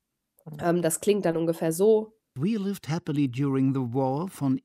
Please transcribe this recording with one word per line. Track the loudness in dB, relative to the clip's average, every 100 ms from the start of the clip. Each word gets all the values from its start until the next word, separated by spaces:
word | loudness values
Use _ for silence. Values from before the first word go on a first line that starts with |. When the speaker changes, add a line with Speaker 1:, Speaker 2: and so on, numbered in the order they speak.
| _ _ _ _ -16
Speaker 1:
Mhm. | -4
Speaker 2:
Ähm, | 0 2
das | 2 0
klingt | 0 2 2
dann | 0
ungefähr | 0 0 0
so. | 2 4 4 2 _ _
Speaker 3:
We | -4 -2 -2
Lived | -4 -6 -4
Happily | -4 -2 0 0
During | 0 0 2 2
the | 2 0
War | 0 0 0 -4
von | -4 -2 -2